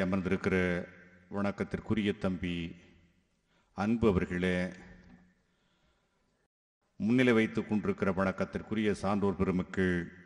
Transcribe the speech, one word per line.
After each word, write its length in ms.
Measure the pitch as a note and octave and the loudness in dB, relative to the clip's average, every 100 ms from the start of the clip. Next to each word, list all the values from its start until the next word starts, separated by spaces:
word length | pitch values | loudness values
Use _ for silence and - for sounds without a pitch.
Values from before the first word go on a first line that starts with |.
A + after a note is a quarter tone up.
| F#2 | 0
அமர்ந்திருக்கிற 520 | G2 F2+ F#2 G2+ F#2 F2+ F2 F2+ - - - - G2 | 0 0 0 2 2 2 0 -4 -14 -20 -20 -10 -4
வணக்கத்திற்குரிய 800 | G2+ F#2+ F#2+ F2+ - G#2+ G#2 G2 | -4 -2 -4 -6 -2 0 0 0
தம்பி 400 | F#2+ F2+ F2 F2 E2+ - - - _ _ _ _ _ _ _ - | -2 -2 -4 -4 -6 -10 -20 -20 _ _ _ _ _ _ _ -4
அன்பு 300 | G2+ A#2 A2+ | -2 4 4
அவர்களே, 460 | F2+ F2+ F2+ F#2 F2+ F2+ - - - - - _ _ _ _ _ _ _ _ _ _ _ _ _ _ _ _ _ - | 4 2 0 0 0 -2 -6 -20 -20 -20 -20 _ _ _ _ _ _ _ _ _ _ _ _ _ _ _ _ _ -6
முன்னிலை 340 | G2+ B2 B2+ | 0 4 6
வைத்துக் 360 | A2+ A2 - G2 | 6 4 0 -2
கொண்டிருக்கிற 420 | G#2+ F#2+ G2 G2 | -2 0 0 0
வணக்கத்திற்குரிய 800 | F2+ F#2+ F#2 F#2 F#2+ - G#2+ G#2+ | 0 0 0 -4 -6 -4 -2 0
சான்றோர் 500 | F#2+ F#2+ G2+ G2+ F2 | 0 0 0 0 0
பெருமக்கள் 540 | F#2 F#2 F2+ - F#2 F2+ E2 - | 0 0 -2 0 0 0 -4 -12